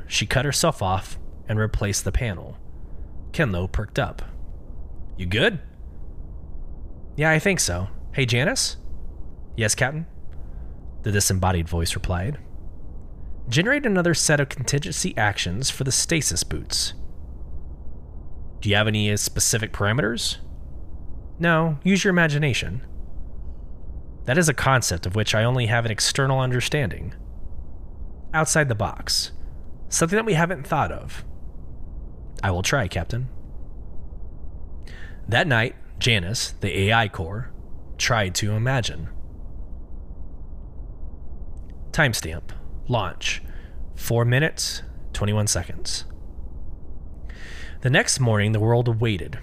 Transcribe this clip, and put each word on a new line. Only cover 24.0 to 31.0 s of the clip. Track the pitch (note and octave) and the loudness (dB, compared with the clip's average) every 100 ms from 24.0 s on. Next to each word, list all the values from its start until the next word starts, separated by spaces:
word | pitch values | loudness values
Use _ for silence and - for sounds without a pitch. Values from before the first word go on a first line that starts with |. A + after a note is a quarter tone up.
| - - | -8 -6
"That | - D3 | 2 4
is | D#3 | 6
a | C3+ | 4
concept | C3+ C3 - E2+ F2+ | 6 6 4 0 0
of | G#2 | 2
which | G#2 A2 | 4 4
I | |
only | A#2 B2+ A2 | 4 4 4
have | A#2+ A#2+ | 4 2
an | |
external | G#2 - - C3+ C3 | 2 2 2 4 4
understanding. | B2+ B2 - D3+ A2 D#2+ D#2+ - - - - - - - - - - - - | 4 2 2 2 2 -2 -6 -6 -8 -6 -4 -4 -6 -8 -8 -8 -8 -8 0
Outside | D#3 D#3 D#3+ C#3 | 2 4 4 4
the | |
box. | G#2+ F#2 - - - - - - - - - - | 2 0 -2 0 0 0 -4 -6 -6 -8 -8 -2
Something | - E3 G#3 | 2 4 4
that | A3+ | 4
we | |
haven't | D#3+ E3+ E3+ C#3 | 4 4 0 0
thought | D3+ F#2 | 2 2
of." | - | 0